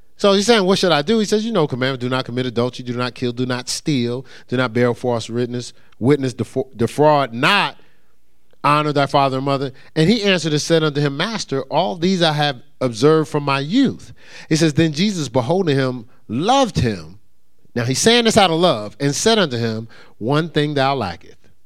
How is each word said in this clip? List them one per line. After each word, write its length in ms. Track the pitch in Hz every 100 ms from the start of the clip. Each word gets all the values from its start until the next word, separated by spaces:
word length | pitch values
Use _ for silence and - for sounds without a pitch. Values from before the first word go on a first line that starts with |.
| - -
So 180 | 202
he's 120 | 196 202
saying, 200 | 226 185
"What 140 | 190
should 120 | 185
I 100 | 151
do?" 180 | 147 226
He 60 | 208
says, 200 | 214 220
"You 60 |
know 160 | 208 151
commandments, 340 | 120 131 131
do 80 | 123
not 160 | 131 123
commit 200 | 120 127
adultery, 380 | 113 123 -
do 100 | 123
not 220 | 120 123 -
kill, 160 | 123
do 140 | 120 127
not 240 | 127 127
steal, 560 | - - 139 120 123 - - -
do 100 | 123
not 160 | 127
bear 200 | 113 123
false 360 | 117 123 117 113
witness, 420 | 117 123 123 120 - - -
witness 360 | 117 147 131
defra-, 420 | 107 - 131 - 104
defraud 580 | 113 - 151 147 131
not, 440 | 117 156 202 151 - - - - - - - - -
honor 300 | 139 147 151
thy 140 | 143 139
father 320 | 147 139 131
and 80 | 139
mother." 260 | 139 135 - - 160
And 140 | 165
he 140 | 240
answered 280 | 202 180 160
and 100 | 151
said 220 | - 165
unto 160 | 156 143
him, 160 | 147 139
"Master, 480 | 202 214 - 135
all 320 | - 143 196 185
these 260 | 175 185
I 120 | 165
have 280 | 151 147 127 - -
observed 480 | 127 110 143 160 147
from 140 | 151
my 180 | 143 139
youth." 500 | 143 240 247 - - - - - -
He 80 | 156
says, 160 | 165
"Then 180 | 143 165
Jesus, 380 | 147 208 185 135
beholding 480 | 131 120 180 175 139
him, 280 | 131 127 113 - -
loved 520 | 113 190 269 247 -
him." 400 | 123 95 80 92 - - - - -
Now 120 | 120 117
he's 140 | -
saying 260 | 220 240 226
this 100 | 214
out 140 | 185
of 100 | 160
love, 380 | 180 120 104 -
"and 160 | 143 143
said 240 | 220 226
unto 160 | 165 120
him, 320 | 117 110 117 - - -
One 320 | 110 147 165
thing 240 | 151 147
thou 220 | 143 131 139
lackest." 420 | 98 85 - - - -